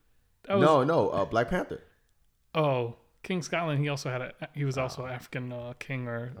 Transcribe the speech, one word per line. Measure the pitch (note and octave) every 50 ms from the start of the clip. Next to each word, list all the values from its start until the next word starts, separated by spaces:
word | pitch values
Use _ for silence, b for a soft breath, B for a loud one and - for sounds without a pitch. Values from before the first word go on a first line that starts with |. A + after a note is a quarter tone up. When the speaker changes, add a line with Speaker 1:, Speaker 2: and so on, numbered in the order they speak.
| _ _ _ _ _ _ _ _ -
Speaker 1:
That | - G3
was | G3+ D3
Speaker 2:
No, | D#3 D#3 C3+ C3
no, | D3+ E3 C#3+ G#2 -
uh, | - G2 G2
Black | - G3+ A2+ B2 -
Panther. | F3+ F3+ - - - - - _ _ _ _ _ _ _ _ _ _ _ _ _ -
Speaker 1:
Oh, | D#3+ D3+ C#3+ C3 B2 A#2+ A#2 A#2 _ _ _ _ _
King | - - F#3 F3
Scotland, | - - F3 E3 E3+ D#3 D3 C#3
he | D3 D3
also | C#3+ C#3 - C3+
had | B2+ B2+
a, | B2+ - - - D#3+ - -
he | D3 C#3+
was | C3+ B2+ C3
also | B2+ B2+ - -
Speaker 2:
Oh. | B2+
Speaker 1:
an | B2+
African, | B2+ A#2+ - - - B2+ B2+ B2
uh, | B2 A#2+ A#2+ B2 B2 -
king | - - C3+ B2+ B2 A#2+
or | A#2 A#2 A#2+ B2 C3 -